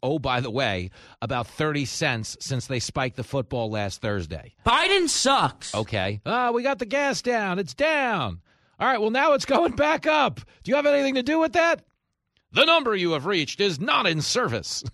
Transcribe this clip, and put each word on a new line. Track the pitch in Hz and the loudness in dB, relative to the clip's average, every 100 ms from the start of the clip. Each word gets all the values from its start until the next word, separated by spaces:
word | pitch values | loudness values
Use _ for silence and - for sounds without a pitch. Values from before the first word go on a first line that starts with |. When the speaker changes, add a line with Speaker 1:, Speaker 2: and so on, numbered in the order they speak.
Speaker 1:
oh, | 127 156 | -4 -2
by | 131 123 | 0 -2
the | 127 | -2
way, | 113 123 95 90 - - - | -2 0 -2 -6 -12 -20 -12
about | 113 123 117 | -6 -4 -6
thirty | - 156 147 135 | -4 -2 -2 -4
cents | - 151 120 107 - | -4 -2 -2 -6 -10
since | - 131 - | -6 -6 -4
they | 127 | -6
spiked | - 147 131 - | -4 -4 -6 -6
the | |
football | 123 139 123 123 110 | -6 -6 -4 -4 -4
last | 107 101 - | -4 -6 -6
Thursday. | 113 101 78 80 - _ 220 | -4 -4 -6 -10 -14 _ 2
Speaker 2:
Biden | 277 370 392 330 | 2 4 2 2
sucks. | - 254 269 147 - - | 0 2 2 2 -2 -6
Speaker 1:
Okay. | 104 110 107 95 104 - | -4 -2 -2 -2 -4 -4
"Oh, | 240 247 | -2 0
we | 233 | 0
got | 254 269 | -2 -2
the | 233 | -4
gas | 269 285 196 | -2 0 -2
down. | 240 240 196 180 | -2 -2 0 -2
It's | 180 | -6
down." | - 302 302 254 196 113 87 _ _ _ - | -2 0 2 0 0 -2 -6 _ _ _ -2
All | 240 | 0
right, | 240 | 2
well, | 214 | 2
now | 254 311 | 2 4
it's | 277 - | 4 4
going | 269 339 240 | 2 2 2
back | 302 311 311 | 2 2 2
up. | 302 254 - - _ | 2 2 -2 -14 _
Do | - | 0
you | 277 | 2
have | 294 | 4
anything | 285 277 269 | 4 4 0
to | |
do | 247 320 | 0 2
with | 320 | 2
that? | 349 339 311 _ _ _ _ _ _ _ | 4 2 0 _ _ _ _ _ _ _
The | - 311 | 2 4
number | 330 254 | 4 2
you | 202 175 | 0 0
have | 156 147 | -2 0
reached | 185 147 - | -2 -2 0
is | 202 143 | -2 0
not | 233 277 202 | 0 2 2
in | 160 | 0
service. | - 247 208 113 - - - | 0 0 0 -2 -6 -8 -10